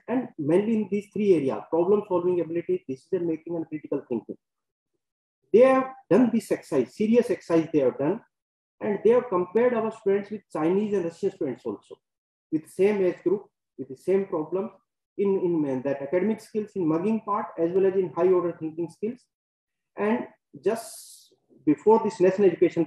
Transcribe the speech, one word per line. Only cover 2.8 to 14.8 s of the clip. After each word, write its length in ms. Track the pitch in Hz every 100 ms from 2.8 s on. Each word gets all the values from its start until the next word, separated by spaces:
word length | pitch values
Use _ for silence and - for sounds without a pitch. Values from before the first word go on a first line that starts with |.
| -
decision 380 | 131 _ 190 170
making, 300 | 156 165 170
and 120 | 151
critical 360 | 151 - 143 -
thinking. 280 | 117 - - _ _ _ _ _ _ _ _ _ _ _
They 80 | 220
have 300 | 262 262 262 - _
done 200 | 190 233
this 200 | 226 -
exercise, 420 | 170 - 143 113
serious 360 | - 214 240 -
exercise 380 | 170 - 165 156
they 80 | 151
have 180 | 127 -
done, 220 | 190 220 - _ _ _ _ _
and 180 | 214 202
they 60 | 214
have 180 | 247 240
compared 460 | 180 180 226 247
our 180 | 233 220
students 380 | - 202 202 196
with 120 | 214 -
Chinese 420 | 160 160 196 214
and 100 | 202
Russian 280 | 165 - 190
students 320 | - 147 120
also, 340 | 117 98 _ - _ _ _ _ _
with 160 | 156 -
same 340 | - 196 208
age 180 | 180 175
group, 220 | 175 202 - _ _ -
with 120 | 131
the 80 | 135
same 300 | - 196 196
problem, 440 | 165 156 180 220 -